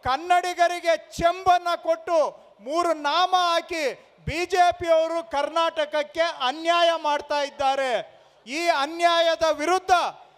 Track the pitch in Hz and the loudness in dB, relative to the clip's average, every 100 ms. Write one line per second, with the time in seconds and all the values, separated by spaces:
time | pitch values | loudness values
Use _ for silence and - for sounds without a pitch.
0 | 247 269 349 359 359 349 339 349 339 320 | -2 -2 2 0 0 0 0 2 -2 -2
1 | - - 339 359 381 349 349 339 339 330 | -4 -2 -2 0 2 2 2 -4 -2 -4
2 | 330 339 254 - - _ 214 320 339 311 | 0 0 0 -4 -20 _ -4 -2 0 0
3 | 285 320 359 370 349 339 330 330 277 190 | 0 0 2 2 2 -2 -4 -4 -4 -6
4 | - _ - 302 349 359 349 339 349 320 | -16 _ -8 -6 -2 2 2 2 2 2
5 | 320 330 330 277 294 330 330 320 294 302 | 2 -4 -4 -4 -2 0 -2 -2 -4 -4
6 | 294 330 339 285 254 302 330 339 339 330 | -6 -2 -4 -2 -4 -2 0 2 2 2
7 | 311 294 294 294 277 277 269 269 262 220 | -2 -2 -2 -4 -4 -2 -2 0 0 -2
8 | - - _ _ 214 285 339 311 277 339 | -4 -18 _ _ -10 -4 0 0 -2 0
9 | 339 339 339 320 320 294 311 370 370 359 | 2 2 2 2 0 0 0 0 2 2
10 | 254 151 - | 2 -6 -20